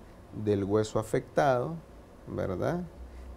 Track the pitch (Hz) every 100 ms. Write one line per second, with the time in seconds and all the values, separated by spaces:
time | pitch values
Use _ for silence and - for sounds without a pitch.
0 | - - - - 107 101 98 107 107 110
1 | 110 139 - - 147 123 139 165 - -
2 | - - - 98 95 92 117 170 175 -
3 | - - -